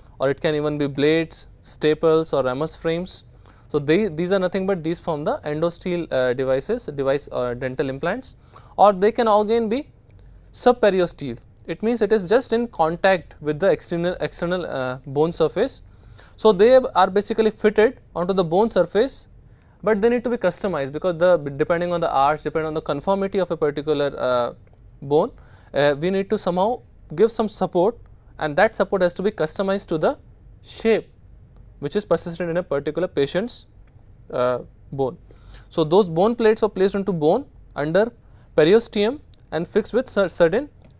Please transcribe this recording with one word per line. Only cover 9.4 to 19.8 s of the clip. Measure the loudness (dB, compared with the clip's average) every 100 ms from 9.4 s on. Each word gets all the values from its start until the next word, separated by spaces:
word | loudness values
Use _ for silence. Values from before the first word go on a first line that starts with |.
| 2 0 0
be | -4 -6 -18 _ -20 -20 -20 -20
subperiosteal. | -2 2 4 4 2 0 -2 -10 -10 -14 -18 -12
It | -6
means | -4 0
it | 0
is | 0 2
just | 0 2
in | -4 -2
contact | 0 0 2 2 2 -2 -10
with | -4 0
the | 2
external, | 2 -2 -4 -2 -2
external, | -6 -4 -4 -4 -4
uh, | -6 -6 -8 -6
bone | 0 0
surface. | 2 0 0 -2 -4 -20 -20 -20 -20 -20 0
So, | 4
they | 6 8 6
are | 6 2 2
basically | 2 -2 0 0
fitted | 2 0 4 2 2 -10 -6
onto | -2
the | 0
bone | 2 2 2
surface, | 2 0 2 0 -4 -18 -20 -20 -20 _ _